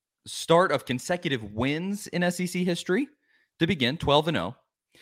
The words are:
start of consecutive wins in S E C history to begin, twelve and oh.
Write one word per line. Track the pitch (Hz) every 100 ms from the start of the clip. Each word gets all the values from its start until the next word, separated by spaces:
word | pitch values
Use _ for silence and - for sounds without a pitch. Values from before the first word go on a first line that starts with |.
| _ _
start | - - - 165 185
of | 139 -
consecutive | 123 - 180 175 135 107
wins | 104 131 151 185 202 -
in | 170
S | 180 175
E | 180
C | 180
history | 180 170 - 185 285 _ _ _ _ -
to | 165
begin, | 175 120 151
twelve | - 143 156
and | 139
oh. | 87 - _ _ _ _